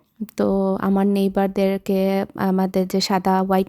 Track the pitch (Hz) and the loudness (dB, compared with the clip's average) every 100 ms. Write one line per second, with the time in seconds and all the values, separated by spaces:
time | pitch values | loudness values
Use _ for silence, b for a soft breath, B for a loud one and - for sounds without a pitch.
0 | b - 214 - 202 196 190 190 196 196 | b -14 -10 -4 0 0 0 -2 0 2
1 | 202 196 196 196 196 196 190 196 - 190 | 2 2 0 0 -2 0 0 -2 -2 0
2 | 190 196 202 - 190 185 190 190 185 190 | 0 0 -4 -4 -2 0 0 0 0 -2
3 | - 190 190 190 190 190 | 0 0 2 2 2 0